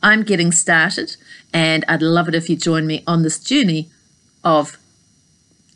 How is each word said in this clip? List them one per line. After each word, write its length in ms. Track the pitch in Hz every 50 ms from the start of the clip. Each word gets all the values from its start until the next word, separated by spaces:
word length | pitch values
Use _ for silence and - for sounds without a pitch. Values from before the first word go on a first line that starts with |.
I'm 220 | - 208 220 220 208
getting 280 | 214 196 175 170 170
started, 640 | 170 - - - 170 160 160 190 - - - - - - _ - - - - _ -
and 320 | 165 160 160 160 156 156
I'd 140 | - 165 143
love 260 | 156 160 165 175 170
it 60 | 165 160
if 160 | 165 165 175
you 60 | 160
join 320 | - - 170 160 160 156
me 160 | 156 156 - -
on 160 | - 170 165
this 180 | 160 156 - -
journey 500 | - - 262 294 247 180 160 156 160 - _ _ _ _ _ _ _ _ _ _ -
of 340 | 175 160 151 147 - - - _ _ _ _ _ _ _ _ _ _ _ _ _ _ _ _ _ _ _